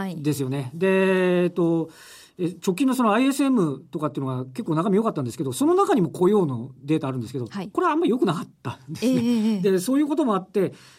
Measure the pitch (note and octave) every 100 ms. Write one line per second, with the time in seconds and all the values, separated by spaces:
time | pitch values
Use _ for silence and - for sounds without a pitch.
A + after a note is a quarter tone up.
0 | G3 E3 D3 C3+ C3 C#3 B2 E3 F#3+ F#3+
1 | F#3+ F#3 F3+ F3+ F3 F3 E3+ E3+ D#3+ -
2 | - - - - F3 F#3+ - F3+ C4+ B3+
3 | A3+ G#3 C4+ C4+ C#4 B3+ E3 C3 - E3+
4 | D3 - C3+ B2+ C3 - A3 D#3 G3 F#3+
5 | A3+ D#3+ B2 - C3+ B2 D4 F4+ G4+ D#4
6 | E3 - F3+ G#3 E3 A#2+ B2+ - C#3+ D#3
7 | C#3+ C3 A2 C#3 A#2 G3+ F#3+ - F4 D4+
8 | E4+ B3 G3+ D#3+ C4 _ C3 - - E3+
9 | A3 B3+ A#3 A#3 G#3+ G#3 F#3+ F#3+ F#3 C4+
10 | D4 D#4 C#4 F#3+ - G#3 E3 B2+ -